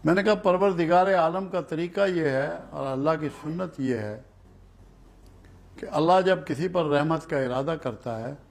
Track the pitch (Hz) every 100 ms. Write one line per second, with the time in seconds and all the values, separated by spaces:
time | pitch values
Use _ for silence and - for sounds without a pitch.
0 | 151 180 202 202 196 180 202 175 165 175
1 | 190 190 160 185 190 180 147 160 170 196
2 | 196 175 151 131 139 - - 147 139 135
3 | 147 160 151 - 151 170 185 - 131 117
4 | 104 107 - - - - - - - -
5 | - - - - - - - - - -
6 | 160 185 180 180 - 135 180 180 156 143
7 | 151 160 - 147 131 123 139 160 131 110
8 | 123 110 117 143 -